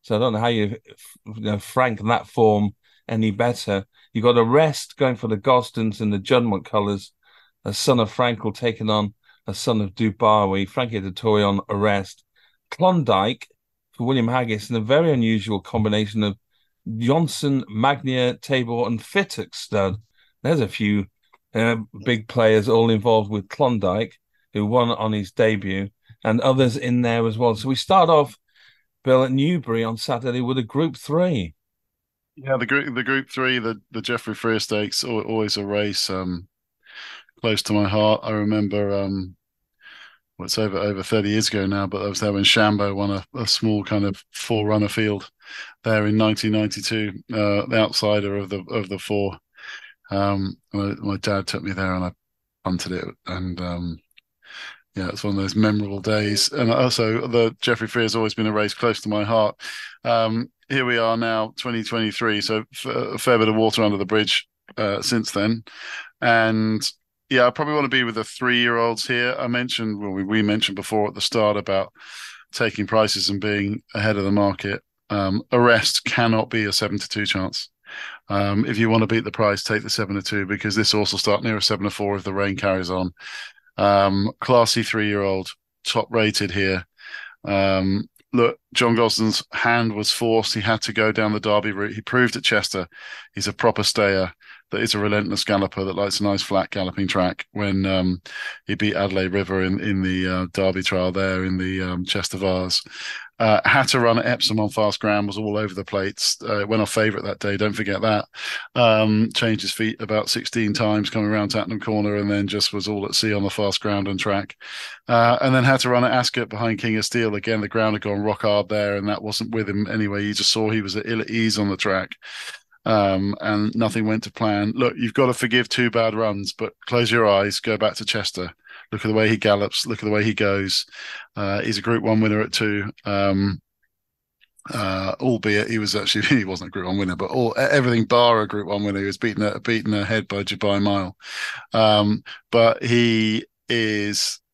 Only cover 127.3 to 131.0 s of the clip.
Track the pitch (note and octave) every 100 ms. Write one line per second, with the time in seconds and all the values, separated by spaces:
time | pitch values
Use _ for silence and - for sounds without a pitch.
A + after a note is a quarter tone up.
127.3 | G2 G2+ F#2+ - G#2+ G#2+ - A2 G#2+ G2
128.3 | - F2 - - - - A2 A2 A2 A2
129.3 | A2+ G#2 G2+ G2+ - B2 A2 G#2+ G#2+ G#2+
130.3 | G2 G#2 G2 G2 - - -